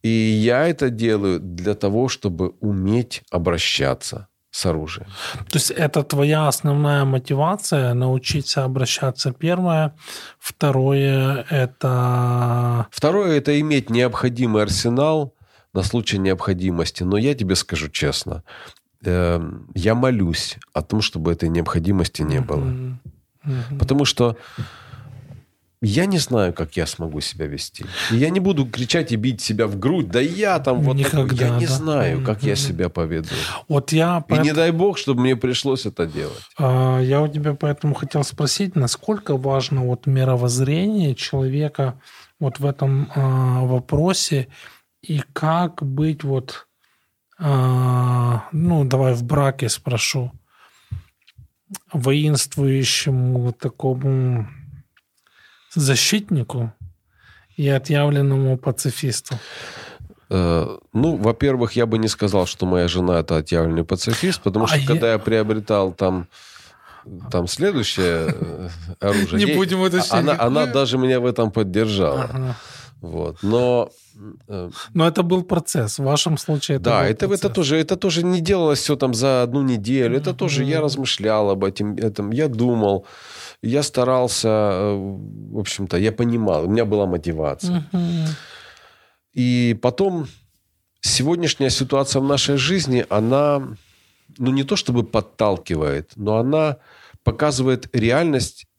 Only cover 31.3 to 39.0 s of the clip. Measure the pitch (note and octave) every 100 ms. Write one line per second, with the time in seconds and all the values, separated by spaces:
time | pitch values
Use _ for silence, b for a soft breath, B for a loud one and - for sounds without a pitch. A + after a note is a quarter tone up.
31.3 | B2 B2 A#2+ B2+ C3+ D#3 D3 F#2 E2 -
32.3 | G#2+ A2+ G2+ - E2+ F2+ - D#2+ E2 D#2
33.3 | E2 D2 B - C#3+ - D#3 E3 F3 -
34.3 | D#3 D3 D3+ E3 E3 G3+ F3 - B2 B2+
35.3 | B2 B2+ B2 C#3 B2+ G#2 - E2 D2+ D2
36.3 | - - - C3+ B2+ C3 B2+ B2+ C#3+ D3+
37.3 | D3+ D3+ C#3 D3 C#3+ D3 C#3 C#3 D3+ C#3
38.3 | - D3 - G3 D#3+ B2 -